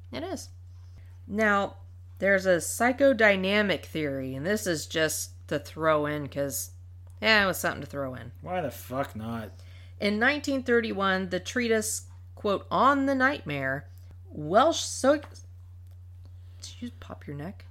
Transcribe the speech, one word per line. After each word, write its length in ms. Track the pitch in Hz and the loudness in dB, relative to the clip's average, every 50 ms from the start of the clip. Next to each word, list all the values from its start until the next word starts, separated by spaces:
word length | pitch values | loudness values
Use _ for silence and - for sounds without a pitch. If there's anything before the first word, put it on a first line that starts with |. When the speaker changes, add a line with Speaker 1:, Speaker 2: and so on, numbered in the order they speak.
| - - | -14 -10
Speaker 1:
It 100 | - - | -8 -6
is. 280 | 320 381 339 - - - - - - - - - - - - - - - - - - - | -6 -6 -6 -6 -8 -12 -16 -18 -18 -18 -18 -18 -18 -18 -18 -18 -18 -18 -18 -16 -10 -4
Now, 480 | 196 214 220 208 202 202 196 - - - - - - - - - - - | 0 2 4 4 4 4 2 0 -4 -8 -18 -18 -18 -18 -18 -14 -6 0
there's 260 | 190 196 196 190 190 | 4 4 6 6 6
a 120 | 190 180 | 6 4
psychodynamic 1300 | 165 - - - - 233 247 254 254 277 277 269 214 220 208 196 190 185 190 202 214 208 190 160 139 - | 4 4 0 0 2 2 4 4 6 6 6 8 8 6 6 6 6 4 4 4 4 4 4 2 0 -2
theory, 500 | - - 160 151 143 135 135 131 131 131 | -4 -4 -2 -2 0 -2 -2 -4 -4 -4
and 100 | 135 147 | -4 0
this 220 | 185 214 214 - | 0 0 0 0
is 180 | 185 170 147 - | 0 -2 -2 -2
just 440 | - - 165 156 151 - - - - - - - | -2 0 2 2 2 0 -2 -6 -8 -10 -12 -6
to 100 | - 165 | -4 -4
throw 480 | 143 - - - 160 160 160 156 151 147 | -4 -4 -6 -4 0 4 4 4 4 2
in, 220 | 147 151 151 143 | 0 -2 -2 -4
'cause, 440 | 131 - 143 143 139 - - - - - - - - - - - - - - | -4 -4 -2 -2 -2 -2 -4 -6 -8 -12 -16 -18 -18 -18 -18 -18 -16 -8 0
yeah, 200 | 214 220 220 208 | 4 6 6 6
it 60 | 196 | 6
was 100 | 185 170 | 4 2
something 220 | - - 170 - - | 0 -2 -2 -2 -4
to 80 | 147 | -8
throw 280 | - - 143 139 131 127 | -8 -6 -4 -4 -4 -6
in. 180 | 120 117 123 - - | -8 -12 -14 -14 -12
Speaker 2:
Why 180 | - 160 180 185 | -8 -4 -4 -2
the 100 | 160 123 | -2 -4
fuck 440 | - - - - 127 135 135 - - | -6 -8 -10 -6 -4 -4 -4 -4 -6
not? 360 | 107 110 117 117 113 110 98 - - - - - - - - - - | -8 -6 -6 -6 -6 -8 -10 -12 -16 -18 -18 -18 -18 -18 -16 -8 -2
Speaker 1:
In 180 | 214 202 208 208 | 0 0 2 4
nineteen 420 | 240 269 294 294 294 294 269 269 254 | 2 2 2 2 0 -2 -2 0 2
thirty-one, 680 | 254 233 233 226 220 202 196 196 190 185 185 190 180 | 4 4 4 2 2 0 0 2 2 2 2 0 0
the 100 | 185 180 | -2 -4
treatise, 680 | - - - 247 240 226 226 220 214 - - - - - - - - - - | -4 -2 -2 0 2 2 2 2 2 -2 -4 -6 -8 -12 -18 -18 -18 -18 -10
quote, 320 | - - 208 196 - - - | -4 -2 0 0 0 -2 0
"On 360 | - 180 233 269 285 277 269 | 2 4 6 6 6 4 4
the 100 | 277 277 | 2 2
Nightmare," 720 | 262 254 269 294 - - 151 143 139 135 135 135 143 - - - - - - - - - - | 4 2 2 2 0 -4 -4 -2 -2 0 0 -2 -2 -6 -10 -16 -18 -18 -18 -18 -18 -16 -14
Welsh 520 | - 151 151 151 180 226 277 330 294 - | -10 -6 0 4 6 6 6 6 4 2
so-, 400 | - - - - - 262 302 294 - - - - - - - - - - - - - - - - - - - - - - - - - - - - | -2 -6 -4 2 4 4 4 4 2 -8 -16 -16 -18 -18 -18 -18 -18 -18 -18 -18 -18 -18 -18 -18 -18 -18 -18 -18 -18 -16 -16 -18 -18 -18 -16 -16
did 140 | - - - - | -16 -14 -14 -12
you 100 | 247 240 - - | -12 -12 -12 -12
pop 260 | - - - - - | -14 -14 -14 -12 -10
your 120 | - 143 | -10 -8
neck? 260 | 143 143 185 - - - - | -8 -8 -10 -10 -12 -16 -18